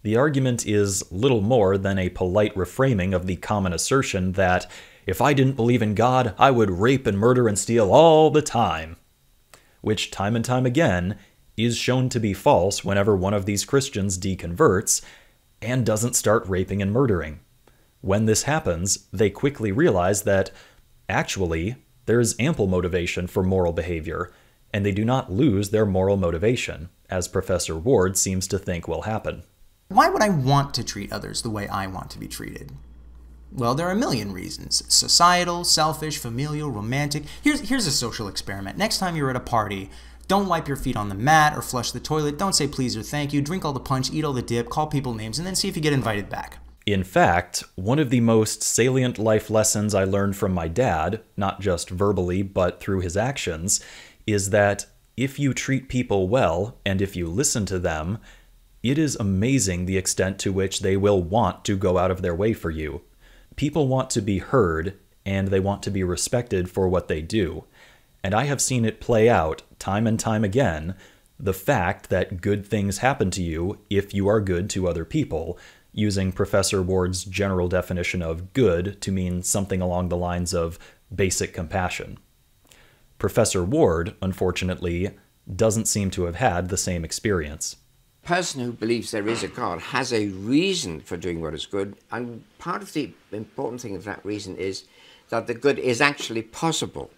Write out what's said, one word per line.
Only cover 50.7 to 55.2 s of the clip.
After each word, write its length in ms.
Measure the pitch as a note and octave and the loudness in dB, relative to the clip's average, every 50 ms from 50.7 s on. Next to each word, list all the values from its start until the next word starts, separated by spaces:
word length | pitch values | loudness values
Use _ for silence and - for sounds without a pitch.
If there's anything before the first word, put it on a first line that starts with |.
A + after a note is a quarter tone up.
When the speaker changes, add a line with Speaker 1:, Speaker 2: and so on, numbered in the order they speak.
| D#2+ A#2 B2+ A#2+ F2 D#2 D#2 F2 G#2+ A2 - _ _ | 0 0 2 2 2 0 0 -2 -2 -6 -10 _ _
Speaker 1:
not 220 | - G2 F#2+ - - | -4 -4 -4 -4 -2
just 300 | G2 G2 F2 E2 - - | -2 -2 0 -2 -4 -8
verbally, 520 | F#2+ F2 G2+ G2+ G2+ F#2+ F2+ F2+ F2+ F#2+ | -2 0 2 2 2 2 0 0 0 -2
but 380 | G2+ F#2+ F#2+ G2+ F2+ F2+ - - | -2 -2 0 0 0 0 0 -4
through 220 | - - G2 F#2 | -4 -2 -2 0
his 160 | F2+ F2 E2+ | -2 0 -2
actions, 640 | G2 A2 C3 C#3 - - F#2+ E2 D#2 E2 G2+ - - - - - - - - - _ - | -2 -2 -2 -4 -4 -6 -6 -6 -4 -2 -2 -2 -2 -4 -10 -20 -20 -20 -20 -20 _ -4
is 220 | - G#2 G2+ G2 F#2+ | -2 0 0 0 2
that 340 | G2+ G#2 G2+ G2+ G2+ G2 - _ _ _ _ _ _ | 4 4 4 4 2 0 -6 _ _ _ _ _ _
if 220 | - | -4